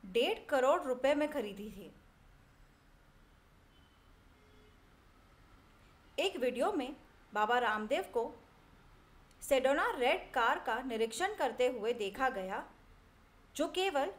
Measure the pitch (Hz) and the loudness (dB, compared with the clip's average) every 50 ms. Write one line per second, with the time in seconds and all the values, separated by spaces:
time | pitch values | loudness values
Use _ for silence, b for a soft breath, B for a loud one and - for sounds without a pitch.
0 | - 185 185 233 262 349 440 - - - 294 262 254 269 311 349 311 262 247 247 | -12 -4 0 2 2 2 2 -2 -2 0 2 4 4 4 4 4 2 -2 -2 0
1 | 254 269 294 294 302 294 294 285 208 208 190 196 208 220 214 190 175 151 - - | 2 2 2 2 2 -2 -2 -4 -6 -6 -8 -10 -12 -12 -12 -14 -16 -18 -20 -20
2 | - - - - - - - - - - - - - - - _ _ - - - | -20 -20 -20 -20 -20 -20 -20 -20 -20 -20 -20 -20 -20 -20 -20 _ _ -20 -20 -20
3 | _ _ - - - - - - _ _ - - _ - - - - - - _ | _ _ -20 -20 -20 -20 -20 -20 _ _ -20 -20 _ -20 -20 -20 -20 -20 -20 _
4 | - - - - - - - - - - - - - - - - - - - - | -20 -20 -20 -20 -20 -20 -20 -20 -20 -20 -20 -20 -20 -20 -20 -20 -20 -20 -20 -20
5 | - - - - - - - - - - - - - - - - - - - - | -20 -20 -20 -20 -20 -20 -20 -20 -20 -20 -20 -20 -20 -20 -20 -20 -20 -20 -20 -20
6 | - - - - 330 392 381 294 240 247 208 233 294 392 415 311 247 262 - - | -20 -10 -2 0 0 0 0 0 0 0 0 2 0 0 0 -2 -4 -4 -8 -12
7 | - - - - - - - 208 214 214 240 240 240 220 214 214 214 214 269 339 | -18 -20 -20 -20 -16 -8 -2 0 2 2 2 2 2 2 0 0 -2 0 -2 -2
8 | 392 - - - 233 294 - - - - - - - - - - - - - - | -2 -2 -2 -4 -4 -4 -6 -14 -20 -20 -20 -20 -20 -20 -20 -20 -20 -20 -20 -20
9 | - - - - - - - - - - 285 262 254 262 277 320 392 480 453 302 | -20 -20 -20 -20 -20 -20 -20 -10 -2 2 2 4 4 4 4 4 2 0 0 2
10 | 240 254 330 370 - - - 247 226 233 294 339 - 254 220 240 262 269 233 220 | 2 2 2 0 -2 -4 0 2 2 2 2 2 0 -2 -2 -2 -2 -4 -2 0
11 | 226 226 - - 349 403 427 415 311 240 220 - 247 247 254 233 196 226 240 233 | -2 -2 -2 -2 -2 -2 -2 0 -2 0 2 2 2 2 0 0 -2 -2 -2 -2
12 | 208 190 190 254 262 262 233 196 185 190 202 - - - - - - - - - | -4 -6 -4 0 0 0 0 -2 -6 -6 -6 -8 -8 -10 -16 -20 -20 -20 -20 -20
13 | - - - - - - - - - - - - 302 330 320 359 370 392 294 277 | -20 -20 -20 -20 -20 -20 -20 -20 -20 -10 -4 -4 -4 -2 0 0 0 0 2 0
14 | 277 370 392 | 0 -2 -4